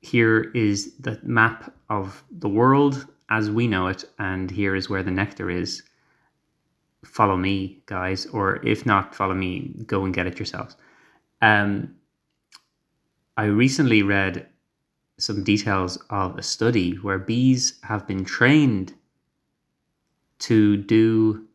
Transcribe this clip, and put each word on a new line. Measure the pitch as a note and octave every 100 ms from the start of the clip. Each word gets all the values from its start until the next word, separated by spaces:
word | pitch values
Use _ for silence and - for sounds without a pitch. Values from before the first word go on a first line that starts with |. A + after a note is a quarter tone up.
"Here | - A#2+ A2+ A2+ A2 B2
is | G#2+ G2+ - -
the | - A2
map | A#2+ A#2+ A2+ A2 - _ _
of | G#2 G2 - _
the | F3+ G#2
world | G2+ B2+ C#3 C#3+ C3+ - _ -
as | A2 G#2
we | A2 A#2+
know | F#2+ F#2
it, | F#2+ - -
and | G2 F#2 F#2
here | F#2+ G2 F#2+
is | F#2
where | G2
the | F#2+
nectar | F#2 G2+ - F#2
is. | F2 E2+ - _ _ _ _ _ _ _ _ _ _ _ _ -
Follow | - G#2 F#2
me, | F#2+ G2 F#2+ - -
guys, | F#2+ F#2 F#2+ -
or | A#2 G2 F#2+ A#2
if | G#2+ A#2+
not, | G2+ F#2+
follow | - G2 F#2+
me, | F#2 F#2 - - A2
go | G2+
and | F#2+ F2+
get | F2+
it | -
yourselves." | G#2 - - - _ _ _ _ _ _
Um, | A2 G#2 G2+ G2+ - - _ _ _ _ _ - _ _ _ _ _ _ _ -
I |
recently | G#2+ G#2 C3 C3+ C3+ A2
read | G2+ G2 F#2+ F2+ - _ _ _ _ _ _ _
some | - G#2
details | F#2 G#2 G#2 F#2+ F#2 - _
of | G2+ F#2 F2+
a |
study | - - A2+ A#2+ F2 F2+
where | G2+ F#2+
bees | F#2+ A#2 B2+ B2+ - -
have | - G#2+ -
been | F#2+ F#2
trained | - A#2+ D3+ C#3+ G2+ F#2+ - _ _ _ _ _ _ _ _ _ _ _ _ _ _
to | - A2 G#2 G#2
do | G2+ A2+ A2+ A2 A2 G#2+ -